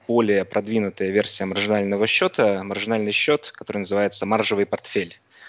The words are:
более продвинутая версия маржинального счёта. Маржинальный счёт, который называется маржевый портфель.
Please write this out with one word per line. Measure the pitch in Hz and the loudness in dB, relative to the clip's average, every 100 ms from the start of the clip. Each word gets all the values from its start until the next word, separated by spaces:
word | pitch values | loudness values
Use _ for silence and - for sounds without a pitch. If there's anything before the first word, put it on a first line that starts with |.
| - | 0
более | 117 110 101 | 2 4 2
продвинутая | 92 107 104 113 101 - 95 | 2 -2 0 -2 -2 -2 0
версия | 101 101 - 95 | 2 2 0 -2
маржинального | 95 104 107 101 101 110 | -2 0 0 2 0 2
счёта. | - 185 - 110 98 | 2 0 2 2 2
Маржинальный | 98 98 104 110 104 | -4 -8 -2 -2 0
счёт, | 101 - 147 - | -2 0 0 -2
который | - - 104 | -14 -8 -6
называется | 95 101 101 - 101 | -2 0 0 0 0
маржевый | 110 104 101 101 | 0 0 0 0
портфель. | 104 - 104 87 - _ - | -2 -4 -6 -6 -12 _ -20